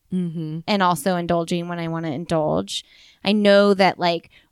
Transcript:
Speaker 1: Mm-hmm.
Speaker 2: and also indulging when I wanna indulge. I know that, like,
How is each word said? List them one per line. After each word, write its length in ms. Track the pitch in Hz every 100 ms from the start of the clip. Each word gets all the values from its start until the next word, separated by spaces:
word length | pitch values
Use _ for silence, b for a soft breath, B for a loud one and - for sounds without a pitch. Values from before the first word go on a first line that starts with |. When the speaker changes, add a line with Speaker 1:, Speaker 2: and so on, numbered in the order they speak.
| _
Speaker 1:
Mm-hmm. 480 | 185 175 165 156 160 -
Speaker 2:
and 160 | 202
also 340 | 185 175 196 180
indulging 520 | 170 170 165 175 175
when 100 | 175
I 100 | 165
wanna 220 | 165 165
indulge. 760 | 160 170 165 151 160 196 - b b b b -
I 80 |
know 400 | 208 202 202 202 196
that, 240 | 185 -
like, 300 | 175 170 - b b